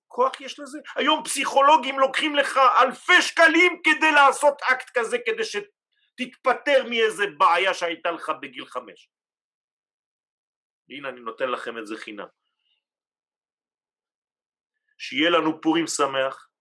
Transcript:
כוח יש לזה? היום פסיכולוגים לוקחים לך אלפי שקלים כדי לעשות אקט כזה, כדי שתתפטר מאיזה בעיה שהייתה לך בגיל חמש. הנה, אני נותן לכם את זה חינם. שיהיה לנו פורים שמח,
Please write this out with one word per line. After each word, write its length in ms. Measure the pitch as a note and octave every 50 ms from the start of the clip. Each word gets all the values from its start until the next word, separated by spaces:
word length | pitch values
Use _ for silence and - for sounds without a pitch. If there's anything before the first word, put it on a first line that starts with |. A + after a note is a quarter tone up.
| _ _
כוח 340 | - - B3 C4 C4 -
יש 180 | C#4 C4 - -
לזה? 200 | D4 C4 C4 D4+ - - -
היום 280 | - B3+ C#4+ D#4 D#4 -
פסיכולוגים 760 | - - C#4 C4+ - - C4+ C4+ C#4+ D4 C4+ B3 C4+ C4+ C4+
לוקחים 360 | C4+ C4+ - - - D#4 D4
לך 240 | C#4+ C#4 - - C4 C4+ B3 F3+ -
אלפי 400 | B3 C4 G#3+ - - - F4+ F4
שקלים 600 | - - - - E4 D#4+ D#4 E4 F4+ F4+ E4+ E4+ -
כדי 280 | D#4+ D#4 D4+ D#4+ D#4
לעשות 500 | D4+ D4 C#4+ C4+ B3+ - - D4 C#4 -
אקט 360 | - B3+ B3+ B3 - - - B3
כזה, 200 | A3+ G#3+ A3 A#3+ A#3+
כדי 180 | A3+ A3 G3 A3
שתתפטר 1400 | G#3+ - G#3 G3+ - _ _ _ _ _ _ _ _ _ - B3 - - _ - B3+ A#3+ A#3+ - D4 C#4+ C4 B3+ A3+
מאיזה 340 | A#3+ A#3 A3+ A3 G#3+ E3+ G3+ G3 - C#3+
בעיה 360 | F#3+ F3+ E3+ F3 F#3+ F#3+ F3+
שהייתה 380 | F3+ F3+ E3+ E3+ D#3+ - F3
לך 200 | E3+ D#3+ - - D3+ C3+
בגיל 240 | C#3+ C3+ B2 C3 C3+
חמש. 440 | - - B2+ A#2 A2 E2+ - _ _ _ _ _ _ _ _ _ _ _ _ _ _ _ _ _ _ _ _ _ _ _ _ _ _ _ _ _ _ _ _ _ _ _ _ _ _
הנה, 180 | B2 C#3+ C#3+ C#3
אני 120 | B2 B2
נותן 300 | A#2+ A2+ A2 - C3+ B2+
לכם 260 | B2 A#2 - A#2+ A2+ A#2
את 100 | A2 G#2
זה 80 | A2 G#2+
חינם. 300 | - - G#2+ G2+ F#2+ - _ _ _ _ _ _ _ _ _ _ _ _ _ _ _ _ _ _ _ _ _ _ _ _ _ _ _ _ _ _ _ _ _ _ _ _ _ _ _ _ _ _ _ _ _ _ _ _ _ _ _ _ _ _
שיהיה 320 | - - B2+ C3 D3+ E3+
לנו 320 | E3+ E3 D#3 D#3+ D#3+ D#3+
פורים 260 | - D#3+ D#3+ E3+ D#3+ -
שמח, 640 | - - C#3+ C#3 C3+ C3+ C3+ C3+ C3+ - - _ _ _